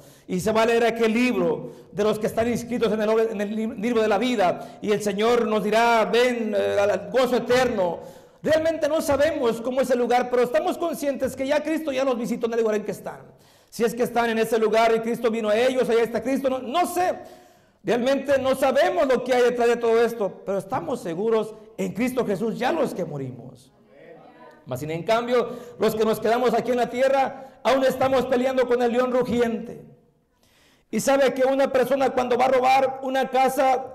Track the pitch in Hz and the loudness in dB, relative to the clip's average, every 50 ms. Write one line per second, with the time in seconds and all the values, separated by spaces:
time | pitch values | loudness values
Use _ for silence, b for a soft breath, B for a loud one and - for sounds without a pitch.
0 | B B B B B B 185 180 165 214 214 220 226 233 233 233 233 226 226 226 | B B B B B B -4 -2 -2 0 2 2 4 4 4 4 2 2 2 2
1 | 226 220 214 240 247 247 226 190 175 165 151 - - B B B B B B 170 | 2 2 2 2 2 2 2 2 0 0 0 -2 -4 B B B B B B -2
2 | 208 214 208 214 214 185 - 220 226 240 240 - - - 240 247 233 202 208 220 | 0 0 0 0 -2 -4 -2 -2 -2 0 -2 -4 -4 -4 -4 -2 0 0 0 0
3 | 214 214 226 226 226 226 208 202 208 202 214 220 220 226 - - 190 240 240 220 | 0 2 2 2 2 0 -2 -4 -6 -4 -4 -4 -4 -4 -4 -4 -2 0 0 2
4 | 220 214 214 196 240 254 247 208 185 170 147 - - - - - - 202 214 202 | 2 2 2 0 0 0 0 2 2 2 0 -2 -6 -14 -14 -8 -2 -2 -2 0
5 | 208 208 196 196 214 233 247 240 226 214 214 214 180 208 208 226 233 233 233 226 | 0 -2 -2 0 2 2 2 2 2 0 0 0 0 0 2 2 4 4 4 4
6 | 214 185 214 233 247 254 240 233 220 214 208 196 202 202 202 202 202 208 190 190 | 2 2 2 2 2 2 0 -2 -2 -2 -2 0 0 0 2 2 2 2 2 0
7 | - - - 254 262 - 262 226 233 240 247 262 262 240 226 202 185 170 165 - | -2 -2 0 0 2 2 0 0 0 2 2 2 2 2 0 0 -2 -2 -2 -6
8 | B B B B B B B B B 254 311 320 320 330 320 311 311 285 302 320 | B B B B B B B B B 2 2 2 2 0 0 0 0 0 0 0
9 | - - 277 269 285 320 311 294 254 233 220 233 - 254 247 269 262 247 262 240 | 0 0 2 2 2 2 0 0 0 0 0 -2 -4 -4 -2 0 0 2 2 0
10 | 240 226 240 247 247 247 247 247 247 240 - 311 349 370 294 - 339 339 285 - | 2 2 2 2 2 2 2 0 2 2 2 0 0 0 -2 -2 -4 -4 -4 -2
11 | 285 285 269 220 269 240 - - 269 269 294 302 294 302 320 302 311 302 262 254 | -2 -2 -2 -2 -2 -4 -4 -4 -2 -2 -2 -2 0 -2 -2 -2 -2 -4 -2 -2
12 | 269 277 247 220 240 185 240 240 - 233 233 233 226 214 214 208 208 - 185 - | 0 0 0 -2 -2 -4 -4 -2 -2 -2 0 0 0 0 0 -2 -4 -6 -8 -10
13 | - 165 147 135 135 - - - b b b b b b b - 226 226 - 240 | -10 -14 -14 -16 -18 -20 -20 -20 b b b b b b b -2 -2 -2 0 -2
14 | 240 233 240 240 233 233 220 226 220 220 247 226 220 202 214 220 233 226 226 220 | -2 -2 0 0 0 0 0 0 0 0 2 2 2 2 4 4 4 4 4 2
15 | 202 226 240 - 240 240 220 226 214 214 208 220 247 262 262 254 233 - 226 233 | 0 -2 -4 -2 -2 -2 -2 0 0 0 2 2 2 2 2 0 0 2 2 2
16 | 233 220 233 214 - - - - 277 262 262 254 233 214 262 349 359 - - 349 | 2 0 -2 -4 -2 -2 -2 0 0 -2 -2 -4 -4 -4 -2 0 0 0 0 0
17 | 359 359 - - - B B B B B B B B B B B B - 208 247 | 0 0 -2 -4 -8 B B B B B B B B B B B B -2 -2 0
18 | 240 262 277 269 269 277 277 262 254 262 262 269 294 269 247 277 330 359 370 359 | 0 0 0 0 0 0 0 2 2 0 0 0 0 2 2 2 2 2 2 2
19 | 302 262 254 240 - 254 254 247 247 240 247 240 233 240 233 240 233 226 226 226 | 2 2 2 0 0 0 2 2 2 2 2 2 2 2 2 2 2 2 2 4
20 | 233 220 233 226 202 180 - - - - 196 190 190 - 254 294 339 320 254 226 | 2 2 0 -2 -4 -4 -6 -8 -8 -6 -4 -4 -4 -4 -6 -6 -4 -4 -6 -6
21 | - 180 165 170 214 226 226 220 214 220 - B B B B - 190 185 - 196 | -6 -6 -6 -4 -2 0 0 0 0 -4 -8 B B B B -8 -6 -6 -4 -2
22 | 254 247 254 254 202 185 202 156 214 226 190 - 233 269 339 320 262 - - - | -2 -2 -2 -2 -2 -2 -2 -4 -4 -4 -4 -2 -2 -2 -2 -2 -2 -2 -4 -6
23 | 170 151 147 143 135 127 117 - - - - - - _ _ _ _ _ - - | -8 -6 -8 -8 -8 -10 -12 -14 -16 -20 -20 -20 -20 _ _ _ _ _ -20 -20
24 | - - - - - - - - - - - - - - 127 127 151 151 160 170 | -20 -20 -20 -20 -20 -20 -20 -20 -20 -20 -20 -20 -14 -12 -10 -8 -8 -6 -8 -4
25 | 170 196 226 233 240 240 247 247 214 - B B B B B B 202 220 220 220 | -2 0 0 0 0 0 0 0 0 -2 B B B B B B -2 0 0 0
26 | 220 220 214 - - 214 233 247 254 240 233 233 - 240 247 247 233 240 247 247 | 0 0 0 0 0 0 0 2 2 2 0 0 0 0 0 0 0 -2 0 0
27 | 262 269 269 269 262 226 - - - - - - - 226 262 269 269 254 - - | 2 2 4 2 0 0 -2 -8 -16 -18 -14 -4 0 2 2 2 2 2 2 2
28 | 262 269 269 254 240 254 269 247 247 262 262 254 247 254 240 240 247 240 226 247 | 0 2 2 2 2 2 0 0 0 0 2 0 0 2 2 2 2 2 2 0
29 | 254 254 240 254 240 - 220 240 240 226 220 - - - 156 - - - - - | 0 2 0 0 0 0 0 0 0 0 -2 -4 -8 -10 -14 -16 -18 -20 -20 -20
30 | _ _ _ _ _ _ b b b b b b b b b b b b - 220 | _ _ _ _ _ _ b b b b b b b b b b b b -6 -4
31 | - 277 269 277 277 247 254 254 254 262 269 269 277 269 269 254 240 240 277 269 | 0 2 2 2 2 2 2 0 0 2 2 2 0 2 2 0 0 2 0 0
32 | 269 254 - 254 247 240 240 233 254 262 262 254 247 262 262 269 269 262 262 - | 0 0 0 0 -2 0 0 2 2 2 2 4 4 4 4 4 4 2 -2 -4
33 | 269 262 262 269 254 - 247 254 262 254 254 277 269 262 254 240 - - | -6 -4 -2 -2 -2 0 2 2 2 2 2 2 2 2 2 0 -2 -6